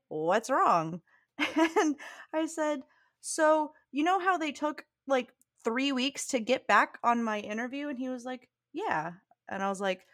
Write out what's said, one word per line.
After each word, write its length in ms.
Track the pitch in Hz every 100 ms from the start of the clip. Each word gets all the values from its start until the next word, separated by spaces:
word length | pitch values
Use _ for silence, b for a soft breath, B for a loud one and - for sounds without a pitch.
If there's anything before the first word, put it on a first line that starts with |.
| _
"What's 420 | 156 160 202 220
wrong?" 520 | 269 370 180 160 170 - _ _ -
<laughs> 180 | 294 302 330 330
And 180 | 330 277 B B B
I 140 | 311 320
said, 340 | 320 302 294 - _ _ _
"So, 520 | - - 311 311 302 b b
you 100 | 262
know 140 | 320 381
how 180 | 370 359
they 140 | 311
took, 320 | - 302 302 - _ -
like, 260 | 269 - _ _ _
three 280 | - 233 277
weeks 340 | 262 262 269 -
to 120 | 262
get 260 | 214 254 -
back 320 | 208 294 -
on 180 | 233 233
my 160 | 226 214
interview?" 480 | 208 214 247 277 294
And 100 | 254
he 100 | 254
was 160 | 254
like, 240 | 240 254 - _ _
"Yeah." 400 | 294 427 180 160 175 _ _ -
And 140 | 196
I 60 | 196
was 100 | 190
like, 260 | 196 185 _